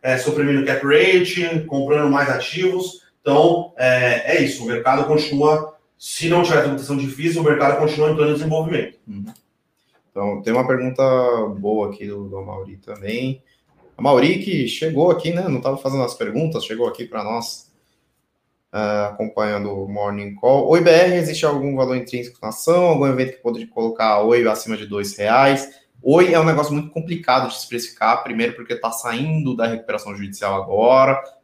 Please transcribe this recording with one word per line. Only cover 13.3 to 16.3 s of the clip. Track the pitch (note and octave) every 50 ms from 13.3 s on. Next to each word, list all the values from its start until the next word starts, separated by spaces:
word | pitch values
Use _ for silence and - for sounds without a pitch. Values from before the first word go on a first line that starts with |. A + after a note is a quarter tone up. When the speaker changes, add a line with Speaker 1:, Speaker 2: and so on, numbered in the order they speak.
| C3+ - _ _ _ _ _ _ _ _ _ _ _ -
Speaker 2:
Amaury, | A#2 C#3 C#3 B2+ C#3 D#3+ F#3+ G3
que | F#3+ G3+ F3 D3 B2 A2
chegou | - - D#3 D#3+ D3 C3+ E3 F3
aqui, | E3 E3 - E3+
né? | E3+ F3 F#3+ E3+
Não | C#3 B2
tava | - C3+ C3+
fazendo | C3+ - C3+ C3+ C3+ B2
as | A#2+ -
perguntas, | - A#2 G#2